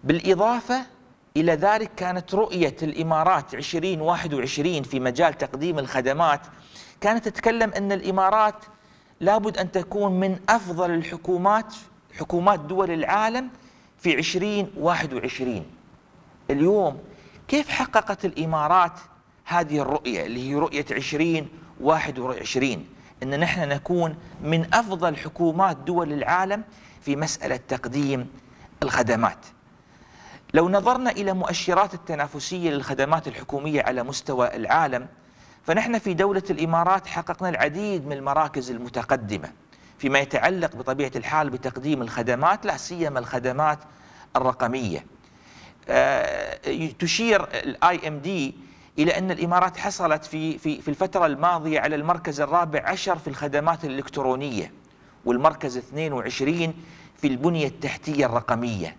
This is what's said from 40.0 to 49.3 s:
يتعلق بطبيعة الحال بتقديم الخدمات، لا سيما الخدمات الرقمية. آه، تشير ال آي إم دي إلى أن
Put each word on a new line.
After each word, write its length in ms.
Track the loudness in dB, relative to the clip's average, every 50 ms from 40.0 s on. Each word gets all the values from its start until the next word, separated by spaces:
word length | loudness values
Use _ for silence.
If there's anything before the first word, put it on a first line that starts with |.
| -2 2 2 2
يتعلق 580 | 2 2 0 2 2 2 2 2 -2 -4 -4
بطبيعة 340 | -6 -4 -4 -2 -2 -2 -2 -2
الحال 340 | -6 -6 -2 0 0 0 0
بتقديم 520 | -4 -4 -6 -6 -8 -6 -2 -2 -2 -2 -2
الخدمات، 640 | -6 -4 -4 0 0 0 2 4 2 2 2 0
لا 100 | -4 -4
سيما 420 | -4 -6 -10 -6 -4 -4 -2 -2 -4
الخدمات 600 | -6 -4 -6 -4 -2 -2 -2 0 0 0 0 -2 -6 -20 -20 -20 -20 -20 -20 -20 -20 -2 _
الرقمية. 720 | 0 2 2 0 0 -2 -2 -2 -2 -4 -4 -4 -6 -8 -12 -20 -20 _ -20 _ -20 -20 -20 -20 -20 -20 -20 -20 _ -8 0
آه، 680 | 2 4 4 4 2 0 0 -2 -4 -4 -6 -8 -10 -8 -6 -6 -4 -2 -4 -6 -4 -4
تشير 460 | -2 -2 0 0 2 4 4 4 2
ال 400 | 0 -6 -6 -6 -6 -4 2 4
آي 240 | 4 4 2 -4 -6
إم 100 | -8 -6
دي 360 | -6 -4 -2 -2 -2 -4 -6 -10 -18 -20 -20 -20 -20 -14 _ 2
إلى 200 | 2 4 4 2
أن 120 | 0 -2